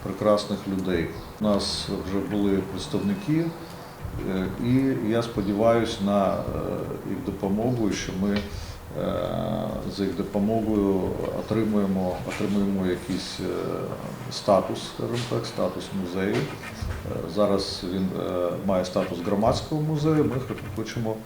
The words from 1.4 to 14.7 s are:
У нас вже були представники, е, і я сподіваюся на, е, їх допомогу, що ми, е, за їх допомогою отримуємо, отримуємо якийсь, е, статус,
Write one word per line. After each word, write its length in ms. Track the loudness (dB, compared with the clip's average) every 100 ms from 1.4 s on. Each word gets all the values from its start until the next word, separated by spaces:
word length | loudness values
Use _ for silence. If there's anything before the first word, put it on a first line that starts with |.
У 20 |
нас 440 | 2 2 0 -4 -4 -4 -2
вже 300 | -2 -2 0
були 220 | 2 2 0
представники, 760 | -6 -4 -2 0 -2 0 2 0 -4 -12 -14 -14 -12 -10 -6 -4
е, 160 | -2 -2 -2 2
і 300 | 4 4 2 2
я 120 | 2
сподіваюся 760 | 2 0 0 4 6 6 4 0 2
на, 280 | 4 4
е, 20 | 2 -2 -2 -2 -4 -4 -6 -4
їх 80 | -4 -4
допомогу, 640 | -2 0 2 2 2 0
що 200 | 0 -4 0
ми, 160 | 0 0
е, 20 | -2 -8 -10 -12 -10 -4 -2 0 0 -2 0 -2 -2 -4 -6 -2
за 60 |
їх 120 | -2 0
допомогою 840 | -2 2 2 2 2 4 4 4 2 -2 -2 -4
отримуємо, 760 | 0 0 2 2 2 2 0 -2 -4
отримуємо 560 | -2 0 2 2 2 2
якийсь, 540 | 0 -2 -4 -4 -6
е, 40 | -4 -2 -2 -2 -4 -6 -6 -8 -8
статус, 480 | -4 6 6 6